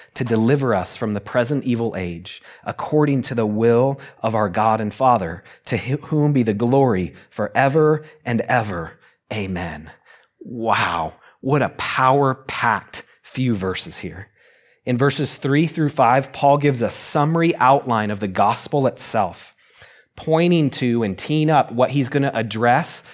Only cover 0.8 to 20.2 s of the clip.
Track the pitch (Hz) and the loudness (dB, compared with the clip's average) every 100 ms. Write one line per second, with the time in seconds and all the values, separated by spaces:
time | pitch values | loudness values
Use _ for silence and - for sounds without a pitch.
0.8 | 87 - 110 104 - 127 120 143 127 117 | -2 -6 -4 -4 -2 -2 0 -2 -2 -2
1.8 | 113 92 87 85 95 - - - - - | -2 -4 -6 -8 -14 -20 -20 -12 -10 -8
2.8 | - 151 147 139 120 120 107 107 117 117 | -2 2 2 0 -2 -2 -2 2 4 4
3.8 | 135 135 - - 113 110 104 87 110 110 | 2 -2 -10 -6 -2 0 0 2 2 2
4.8 | 107 - 127 117 87 85 - - - 117 | -2 0 2 2 0 -8 -14 -20 -6 -6
5.8 | 123 143 - 151 147 139 113 101 120 135 | -4 -6 -2 0 2 2 2 0 2 4
6.8 | 131 95 87 - - - 104 117 139 156 | 4 2 -2 -8 -14 -6 -2 2 2 4
7.8 | 156 156 156 - - 117 - 123 104 87 | 4 2 -4 -12 -4 -2 0 0 0 -6
8.8 | 80 - _ _ - 110 95 90 85 76 | -10 -14 _ _ -10 -8 -6 -6 -8 -10
9.8 | 78 - _ - _ _ - 120 113 101 | -16 -20 _ -20 _ _ -14 -6 -2 0
10.8 | 92 85 82 - _ _ 131 143 110 - | 0 -2 -6 -10 _ _ 0 0 0 -4
11.8 | - - 131 143 135 131 - - 120 101 | -6 0 2 4 2 -2 -8 -4 0 -2
12.8 | - - - _ - - 127 107 92 90 | -4 -18 -20 _ -12 -4 -2 -2 -4 -6
13.8 | - - 90 85 101 _ _ _ _ _ | -10 -12 -12 -12 -16 _ _ _ _ _
14.8 | - 120 143 139 139 - 135 143 165 - | -4 0 0 0 -4 -4 0 2 0 0
15.8 | 147 - 120 127 135 - 143 143 143 127 | -2 2 4 4 0 0 4 4 2 0
16.8 | 107 - - 156 147 165 165 - 123 139 | -2 -4 -4 0 0 2 0 4 4 4
17.8 | 127 113 107 104 104 95 101 117 - 147 | 2 -2 -2 -4 -4 2 2 0 -2 -2
18.8 | 131 - - 113 95 85 - _ _ _ | 0 -2 -4 -2 -2 -6 -20 _ _ _
19.8 | - - _ - | -20 -20 _ -12